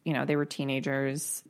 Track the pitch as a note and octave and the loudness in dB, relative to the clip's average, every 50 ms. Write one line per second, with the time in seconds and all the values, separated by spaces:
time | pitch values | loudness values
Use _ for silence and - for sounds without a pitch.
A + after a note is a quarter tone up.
0 | _ E3 D3+ B2+ C3+ C#3+ D3 D3 D3 C#3+ - - C#3+ C#3 C3+ C3+ A#2+ C#3 C3+ C3+ | _ -2 0 0 2 2 2 2 2 0 -2 -4 -2 0 0 0 0 0 0 2
1 | C3+ C3+ C3+ D3+ - - - - - | 0 0 0 -2 -4 -4 -6 -8 -6